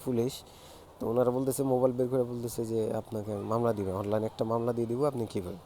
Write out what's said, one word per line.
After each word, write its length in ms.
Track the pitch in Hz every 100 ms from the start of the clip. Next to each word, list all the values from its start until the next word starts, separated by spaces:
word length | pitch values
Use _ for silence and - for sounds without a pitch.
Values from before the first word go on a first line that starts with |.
পুলিশ। 280 | 127 120 123 - - - - - - -
তো 100 | 113
ওনারা 200 | 117 123
বলতেছে, 320 | 123 135 131
মোবাইল 300 | 135 127 131
বের 160 | 123 123
করে 140 | 131
বলতেছে 420 | 120 120 117 117
যে, 300 | 113 113 110
"আপনাকে 420 | 113 - 113 104 101
মামলা 360 | 104 113 117
দিবে, 200 | 104 95
অনলাইনে 340 | 95 101 107 110
একটা 180 | -
মামলা 280 | 113 117 117
দিয়ে 140 | 117 117
দিব, 180 | 117
আপনি 220 | 147 131 107
কী 140 | -
বলেন?" 180 | 90 90